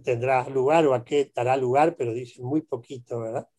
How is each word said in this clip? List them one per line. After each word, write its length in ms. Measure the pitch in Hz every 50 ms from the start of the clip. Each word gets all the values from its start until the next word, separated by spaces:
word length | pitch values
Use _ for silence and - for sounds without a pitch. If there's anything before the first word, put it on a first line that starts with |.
| -
tendrá 460 | - 123 117 120 131 135 127 120 143
lugar 360 | 135 131 127 135 156 165 160 143
o 60 | 131
a 120 | 120 120
qué 260 | - 147 147 139 139 _
dará 220 | - 120 123 127
lugar, 400 | 139 131 123 123 139 151 170 170
pero 180 | - 135 117 110
dicen 300 | 123 127 123 - - 123
muy 180 | 123 143 156
poquito, 580 | 151 _ - 123 120 _ 143 127 123 _ 123 117
¿verdad? 280 | 113 110 117 139 - _ _